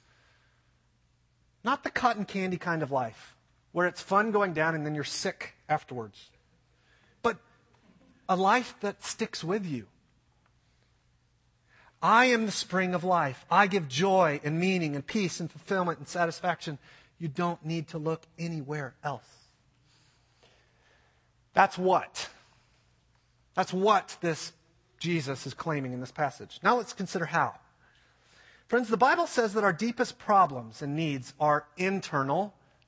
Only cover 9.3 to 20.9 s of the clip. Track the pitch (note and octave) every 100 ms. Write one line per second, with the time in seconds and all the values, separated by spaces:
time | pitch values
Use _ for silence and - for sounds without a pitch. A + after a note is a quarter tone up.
9.3 | - D#3+ G#3+ F#3 B2+ G2 _ _ _ _
10.3 | _ _ _ _ _ _ _ _ _ _
11.3 | _ _ _ _ _ - - E3+ A3 B3+
12.3 | A#3+ A3 - - F#3 F#3 F3+ F3+ F3 C#3+
13.3 | B2+ - F3 G3+ G3 D3 B2+ F#3+ F#3+ E3
14.3 | C#3+ D3 D#3+ F#3 F#3+ D#3 C#3+ - G#3+ F3+
15.3 | - E3 - - G3 F3 D3 C#3 F3 E3+
16.3 | - F3+ E3 E3+ C#3+ - - _ - E3
17.3 | C#3 F3 E3+ D#3 E3 D#3 E3 D#3 D#3+ _
18.3 | - E3+ D#3+ C3+ D3+ C3 - D3+ C3+ -
19.3 | - _ _ _ _ _ _ _ _ _
20.3 | _ _ _ _ _ _